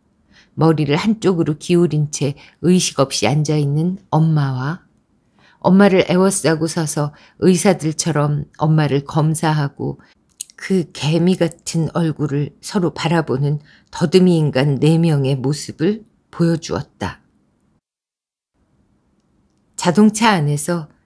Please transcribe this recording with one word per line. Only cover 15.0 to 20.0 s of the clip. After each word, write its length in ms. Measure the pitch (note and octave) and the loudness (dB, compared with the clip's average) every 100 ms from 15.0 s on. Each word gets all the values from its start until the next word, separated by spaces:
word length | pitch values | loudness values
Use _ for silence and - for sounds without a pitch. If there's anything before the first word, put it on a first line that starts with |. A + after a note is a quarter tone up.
| E3 D3 C3 C#3 | 2 0 0 -2
모습을 680 | B2+ D3+ - - E3 A3 - _ _ | -2 -4 -8 -4 -4 -4 -8 _ _
보여주었다. 880 | - E3+ E3 - - - - F2+ - _ _ _ _ _ _ _ _ _ _ _ _ _ _ _ _ _ _ _ _ _ _ _ _ _ - | -2 0 -2 -4 -8 -8 -10 -10 -10 _ _ _ _ _ _ _ _ _ _ _ _ _ _ _ _ _ _ _ _ _ _ _ _ _ -6
자동차 540 | F3+ F#3+ | 0 4